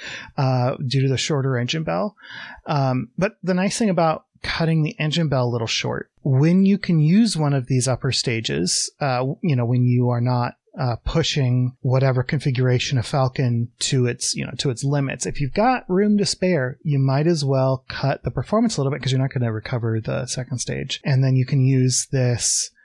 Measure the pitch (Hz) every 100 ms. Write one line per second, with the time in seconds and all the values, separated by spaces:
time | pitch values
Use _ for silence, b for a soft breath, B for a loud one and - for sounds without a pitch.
0 | B B B - 131 127 123 - 135 135
1 | 135 127 - 147 131 123 123 160 160 170
2 | 202 - B B B B - 151 135 127
3 | - - 196 - 175 180 196 - 220 180
4 | 160 156 _ _ - - 165 160 151 -
5 | 156 147 156 135 123 120 113 - 123 -
6 | - _ 151 131 156 180 196 196 - 160
7 | 151 196 226 160 147 139 123 131 131 120
8 | 135 120 - 113 113 143 175 - - _
9 | 143 123 135 - 180 131 117 123 123 123
10 | 123 120 123 123 120 - _ 240 127 117
11 | - 160 156 156 127 123 127 - 127 131
12 | 135 127 - 147 147 123 127 123 - 135
13 | - 147 131 - 127 120 117 _ - 135
14 | 123 120 - - 135 127 143 117 139 143
15 | 135 - - - 139 - 240 254 - 185
16 | 208 208 202 - 185 170 127 - 160 139
17 | 135 135 156 165 139 135 131 131 _ -
18 | 135 147 - 135 - 214 233 - 135 147
19 | 127 131 135 127 120 110 - 123 113 110
20 | 113 131 127 - 123 123 - 135 139 -
21 | - 131 135 131 127 143 131 131 127 123
22 | - 135 123 120 - - - b